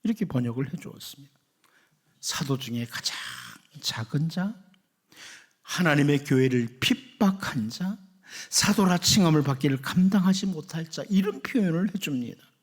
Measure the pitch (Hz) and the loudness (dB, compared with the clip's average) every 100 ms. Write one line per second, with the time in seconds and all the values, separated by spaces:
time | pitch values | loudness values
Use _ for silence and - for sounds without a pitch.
0 | 214 226 165 131 120 117 135 - - - | -4 -4 -2 -2 -4 -4 -6 -8 -14 -16
1 | - - 139 _ _ _ _ _ _ _ | -18 -18 -20 _ _ _ _ _ _ _
2 | _ _ - - 143 135 117 117 120 - | _ _ -8 -6 -2 -4 -4 -8 -6 -8
3 | - - - - - - _ 147 - - | -8 -10 -12 -14 -18 -20 _ -12 -8 -8
4 | 110 147 160 175 190 240 - _ _ _ | -4 -2 -2 -4 -6 -6 -18 _ _ _
5 | _ - - - _ _ - - 175 147 | _ -20 -20 -20 _ _ -12 0 4 4
6 | 143 143 143 135 131 123 117 - - - | 4 2 2 4 4 2 -2 -2 -2 -2
7 | - _ 202 190 - 131 110 - 180 208 | -4 _ 0 0 -6 -4 -6 -6 -6 -8
8 | - _ - - - - 190 208 190 175 | -14 _ -20 -18 -4 0 2 4 4 4
9 | - - 175 156 143 131 147 135 - - | 4 4 6 6 4 0 0 0 0 4
10 | 185 202 185 190 196 160 147 165 160 - | 4 4 4 2 0 -6 -8 -10 -10 -10
11 | 139 196 196 403 - 262 185 165 190 196 | 0 0 0 -4 -4 0 2 0 -2 -4
12 | - 135 117 - _ _ | -4 -4 -6 -12 _ _